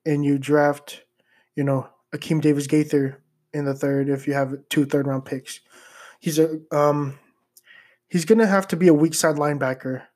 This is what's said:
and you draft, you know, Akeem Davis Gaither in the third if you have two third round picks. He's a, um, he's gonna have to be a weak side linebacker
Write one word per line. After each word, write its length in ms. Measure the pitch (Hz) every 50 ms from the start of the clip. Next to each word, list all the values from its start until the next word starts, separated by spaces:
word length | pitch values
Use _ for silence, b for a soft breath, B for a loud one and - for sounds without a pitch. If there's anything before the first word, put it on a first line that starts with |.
| -
and 180 | 160 147 147 147
you 140 | 143 143
draft, 680 | 135 131 135 151 147 147 147 139 - - - - - _ _ _ _ _ _ _ _ _ _ _
you 100 | 147 139
know, 240 | 139 135 131 - - _ _ _ _ -
Akeem 240 | 147 - - 160 156
Davis 280 | 147 151 143 143 139
Gaither 540 | 139 156 151 147 151 151 143 139 135 135 - _ _ _ _ _ _ -
in 120 | 147 143
the 80 | 139 135
third 360 | 139 143 139 139 139 139 143
if 160 | 139 135 139
you 80 | 147 139
have 220 | 139 135 131 139 135 - -
two 160 | - 156 143
third 200 | 139 - 143 135
round 200 | 143 135 131 135
picks. 340 | - 143 131 - - - - B B B B B B B B B B B B
He's 200 | - 170 151 156
a, 220 | 160 160 156 156 156 _
um, 480 | 156 147 147 147 147 147 143 135 135 - _ _ _ _ _ _ _ b b b b b b b b b _
he's 160 | _ - 175 160
gonna 240 | 156 220 226 220
have 220 | 190 196 190 190 -
to 80 | 180
be 100 | 160 185
a 60 | 175 151
weak 220 | 147 160 160 156
side 200 | - - 160 147
linebacker 680 | 147 147 147 147 139 143 131 131 131 - 131 131 127 - _ _